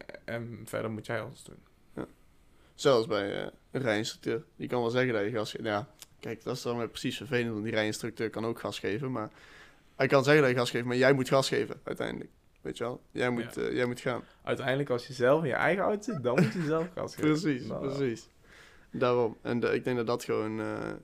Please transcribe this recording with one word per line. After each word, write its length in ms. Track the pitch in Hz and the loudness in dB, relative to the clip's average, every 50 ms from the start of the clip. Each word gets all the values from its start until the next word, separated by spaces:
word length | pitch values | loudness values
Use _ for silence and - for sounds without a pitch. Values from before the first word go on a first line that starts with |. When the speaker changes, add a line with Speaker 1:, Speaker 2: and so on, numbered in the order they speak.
| - - - - - | -18 -16 -16 -14 -10
Speaker 1:
en 340 | - 117 117 117 117 117 107 110 | -8 -8 -8 -8 -10 -12 -14 -10
verder 260 | - - 110 110 113 | -6 -6 -4 -4 -4
moet 140 | 110 107 113 | -6 -6 -6
jij 160 | - 120 110 | -6 -6 -6
alles 220 | 107 131 - - - | -6 -8 -12 -16 -20
doen. 140 | - - - - - _ _ _ - - | -20 -20 -20 -20 -20 _ _ _ -16 -12
Speaker 2:
Ja. 100 | - 62 - - _ - - - _ - - - - - - - | -12 -12 -12 -14 _ -20 -20 -20 _ -20 -20 -20 -20 -20 -20 -6
Zelfs 320 | - - 147 131 113 113 | 2 4 6 6 6 4
bij, 340 | - 110 101 98 101 98 95 | 2 0 0 0 -2 -4 -4
eh, 60 | - - - - _ _ | -6 -8 -10 -14 _ _
een 100 | - 131 | -6 -4
rijinstructeur. 600 | 131 117 107 104 113 - - - - - 117 113 - - _ | 0 0 0 0 0 -4 -6 -6 -4 -4 -4 -4 -4 -10 _
Die 120 | - - | -10 -6
kan 140 | - 123 123 | -2 0 0
wel 80 | 117 117 | 0 2
zeggen 240 | 120 127 127 127 113 | 2 2 2 2 2
dat 100 | 104 101 | 0 0
je 80 | 107 | 0
gas 200 | 123 107 107 - | -2 -2 -4 -4
geeft. 120 | - - 113 | -6 -6 -2
Ja, 220 | 110 104 104 139 - - - - - - - | 0 0 -2 -2 -4 -12 -20 -20 -20 -18 -12
kijk, 240 | - 113 113 - - | -10 -10 -8 -6 -6
dat 120 | - 123 | -6 -4
is 60 | 127 | -4
dan 160 | - 120 120 | -2 -4 -2
weer 120 | 120 117 - | -2 -4 -4
precies 280 | - - - 127 123 | -6 -4 -4 -4 -4
vervelend, 340 | - 104 110 127 123 117 117 | -4 -4 -2 0 0 0 0
want 120 | 113 104 104 | -2 -2 -2
die 100 | 113 110 | 0 0
rijinstructeur 560 | 110 107 107 107 - - 117 113 - 113 107 | 0 0 0 -2 -4 -6 -6 -4 -4 -4 -4
kan 160 | - 107 110 | -2 -2 -2
ook 140 | 117 113 - | -2 -2 -4
gas 200 | - 104 101 - | -4 -6 -6 -4
geven, 320 | - - 98 117 147 131 | -4 -2 -2 -2 -4 -4
maar 180 | 127 113 107 107 - - - - - - - - - - - - - | -4 -4 -6 -6 -10 -16 -20 -20 -20 -20 -20 -20 -20 -20 -20 -8 -2
hij 120 | - 135 | 0 2
kan 160 | 127 143 139 123 | 6 6 6 6
zeggen 180 | 139 151 156 139 | 8 6 8 8
dat 80 | 127 | 6
je 60 | 123 | 4
gas 120 | 127 123 - | 4 2 0
geeft, 160 | - 120 120 | 0 -2 -2
maar 100 | 123 123 | 0 2
jij 180 | 123 127 131 143 | 6 6 6 6
moet 140 | 131 127 - | 6 4 4
gas 180 | 143 135 131 | 4 4 4
geven 320 | - - 120 117 113 - 139 - | 4 2 0 0 0 -4 -10 -8
uiteindelijk. 460 | - - - 120 117 117 - - - _ _ _ _ _ _ | -8 -6 -4 -4 -4 -4 -6 -8 -12 _ _ _ _ _ _
Weet 160 | - - 127 | -10 -8 -6
je 60 | - 120 | -4 -4
wel? 180 | 120 123 - - _ | -6 -6 -8 -12 _
Jij 180 | - - 120 127 | -2 0 0 0
moet, 260 | 123 117 117 120 120 | 0 0 -4 -6 -4
Speaker 1:
Ja. 60 | 117 | -4
Speaker 2:
eh, 140 | 120 113 123 | -2 -2 0
jij 100 | 123 123 | 0 0
moet 140 | 123 120 120 | -2 -2 -4
gaan. 240 | - 135 120 120 - - - _ - | -4 -4 -4 -4 -6 -12 -18 _ -6
Speaker 1:
Uiteindelijk, 460 | - 123 120 123 127 131 139 147 143 | -4 -4 -2 -2 -2 0 0 0 -2
als 180 | 123 117 - | -2 -4 -4
je 60 | - 127 | -6 -2
zelf 280 | 123 120 127 143 160 | 2 4 4 6 4
in 60 | 165 | 2
je 60 | 131 110 | 0 0
eigen 300 | - - 151 175 196 175 | 2 2 2 2 2 2
auto 300 | - 214 208 - 254 214 | 0 0 -2 -4 -6 -6
zit, 100 | 143 117 | -2 0
dan 180 | 120 123 151 | 2 4 4
moet 120 | 202 220 220 | 4 4 2
je 100 | 185 160 | -2 -2
zelf 240 | 147 156 160 165 175 - | 0 0 0 -2 -4 -6
gas 200 | - - - - | -8 -8 -8 -4
geven. 140 | - 151 151 | 0 2 2
Speaker 2:
<laughs> 120 | 151 151 | 2 2
Precies, 260 | 185 156 135 120 139 | 0 0 -2 -2 -4
Speaker 1:
Nou, 200 | 110 - - - | -6 -6 -6 -4
Speaker 2:
precies. 420 | 135 135 139 139 123 113 110 - - _ _ - - - - - - - - - - | -4 -2 -2 -2 -2 -2 -4 -8 -18 _ _ -20 -20 -20 -20 -20 -20 -20 -20 -16 -8
Daarom. 460 | - 123 127 123 123 123 120 110 120 - | -2 2 2 4 4 4 2 0 -2 -4
En 180 | - 117 120 120 | -4 -2 0 0
de, 80 | 113 101 104 | 2 2 2
ik 100 | - - | 2 0
denk 140 | 127 127 | 0 0
dat 100 | 120 113 | 0 0
dat 160 | 113 120 120 - | 0 0 -2 0
gewoon, 360 | - 113 110 107 110 110 110 | 0 0 0 0 -2 -4 -4
eh, 180 | 107 110 107 107 110 107 104 - | -4 -4 -4 -6 -6 -8 -8 -10